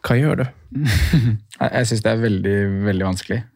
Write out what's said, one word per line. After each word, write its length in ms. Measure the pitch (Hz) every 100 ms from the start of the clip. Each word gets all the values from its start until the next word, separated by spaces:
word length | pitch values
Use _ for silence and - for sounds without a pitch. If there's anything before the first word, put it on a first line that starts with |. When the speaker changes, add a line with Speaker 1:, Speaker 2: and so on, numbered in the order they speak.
Speaker 1:
Hva 140 | - 123
gjør 160 | 151 135
du? 80 | 127 - -
Speaker 2:
<laughs> 100 | 135 147 92 - 165 117 107 - -
Jeg, 100 | 127
jeg 140 | - 120
synes 160 | 113
det 80 | 110
er 60 | 113
veldig, 640 | 113 95 98 101 101 98
veldig 200 | 101 95 95
vanskelig. 380 | 92 - 107 -